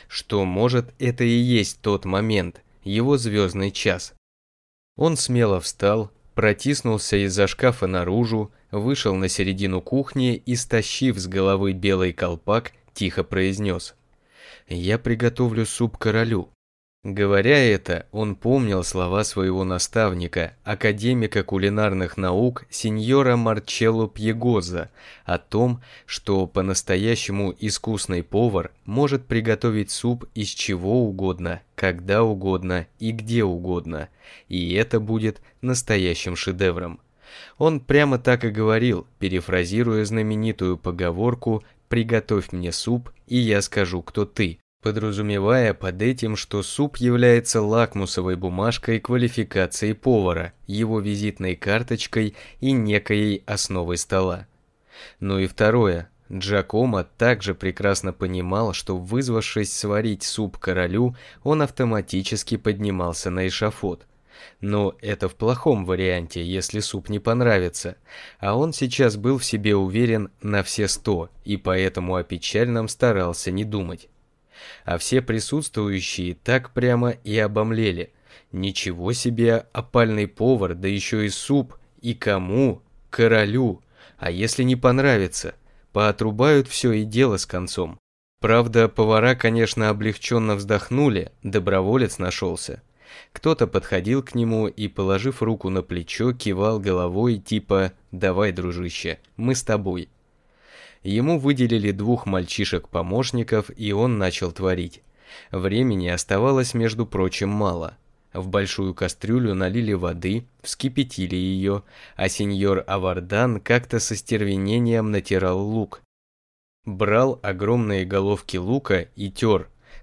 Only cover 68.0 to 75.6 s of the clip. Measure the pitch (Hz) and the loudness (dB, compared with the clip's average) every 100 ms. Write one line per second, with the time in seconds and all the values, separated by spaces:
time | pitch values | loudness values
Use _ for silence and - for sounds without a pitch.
68 | _ - - - 98 113 160 151 127 135 | _ -20 -20 -8 -2 0 -2 -2 -2 2
69 | 127 104 113 135 - 110 104 101 95 104 | 2 2 0 0 -2 -2 2 2 2 2
70 | 120 110 104 - 104 104 98 - 101 - | 2 0 -2 -8 -2 -2 -2 -2 -2 -2
71 | - 90 82 - - 101 92 92 95 92 | -2 -2 -4 -10 -6 -4 0 2 0 -2
72 | 90 92 85 87 - 104 120 117 110 - | -2 -4 -4 -8 -4 0 0 0 -4 0
73 | 123 101 87 85 - 95 107 104 85 82 | 2 2 0 -4 -4 -4 -2 -4 -6 -10
74 | - _ _ _ _ - - - - 87 | -16 _ _ _ _ -20 -20 -14 -6 -4
75 | - 127 123 110 - 147 | 0 0 0 -2 -2 -4